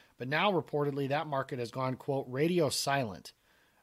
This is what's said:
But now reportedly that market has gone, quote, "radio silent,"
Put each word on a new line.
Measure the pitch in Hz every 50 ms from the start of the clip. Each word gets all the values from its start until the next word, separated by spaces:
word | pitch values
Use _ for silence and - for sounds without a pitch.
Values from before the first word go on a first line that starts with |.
| - - _ -
But | 123 127
now | 147 156 180 208
reportedly | 196 165 131 - - 147 147 143 139 139 143 131
that | 135 151 165
market | 156 143 135 131 - 135 123
has | 120 113 -
gone, | 131 131 131 127
quote, | 120 - - 139 135 - 127
"radio | 123 131 151 170 180 175 156 131
silent," | - - - 143 139 139 131 107 92 80 - - - _ _ _ _ _ _ _ _ _